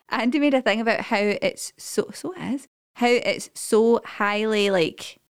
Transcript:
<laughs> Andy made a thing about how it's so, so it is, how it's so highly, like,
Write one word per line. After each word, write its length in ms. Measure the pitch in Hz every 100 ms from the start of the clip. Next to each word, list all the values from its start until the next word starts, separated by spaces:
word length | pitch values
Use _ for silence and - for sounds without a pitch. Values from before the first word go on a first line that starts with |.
<laughs> 80 | -
Andy 300 | 226 226 285
made 160 | 294
a 80 | 269
thing 180 | 240 214
about 200 | 226 208
how 160 | - 214
it's 540 | 208 196 190 - - -
so, 320 | - - -
so 180 | - 302
it 220 | 359 175
is, 140 | 269 - _ _
how 120 | - 240
it's 420 | 240 - - -
so 460 | - - 220 226 233
highly, 680 | - - 208 208 220 214 202
like, 480 | 190 160 - - - _